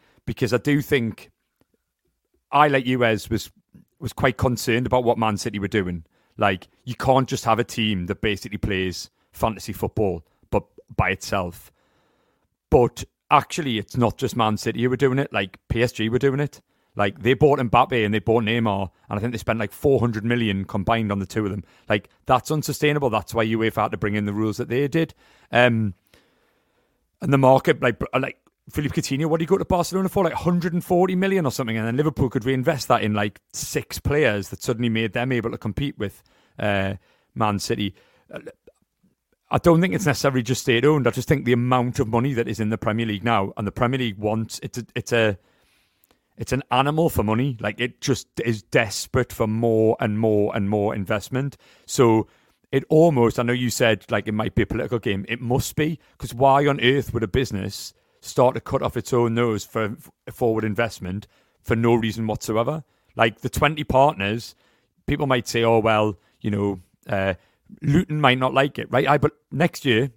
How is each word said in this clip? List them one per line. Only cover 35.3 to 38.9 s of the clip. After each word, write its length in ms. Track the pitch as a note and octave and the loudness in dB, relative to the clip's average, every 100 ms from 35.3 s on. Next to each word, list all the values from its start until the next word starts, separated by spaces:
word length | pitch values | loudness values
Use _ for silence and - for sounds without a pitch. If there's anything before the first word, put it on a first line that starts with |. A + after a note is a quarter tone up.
able 200 | B2 A2+ | -2 -4
to 60 | A#2+ | -6
compete 400 | A2 - C#3+ - | -6 -4 -6 -4
with, 240 | G2+ - _ _ _ - | -8 -8 _ _ _ -6
uh, 380 | G#2+ G2+ F#2+ G2+ _ _ _ B2+ | -2 0 -2 -6 _ _ _ -4
Man 240 | G#2+ G2+ | -2 -2
City. 340 | - A#2+ G2+ - _ _ _ | -4 -4 -4 -8 _ _ _
Uh, 60 | - - - - _ _ | -18 -18 -20 -20 _ _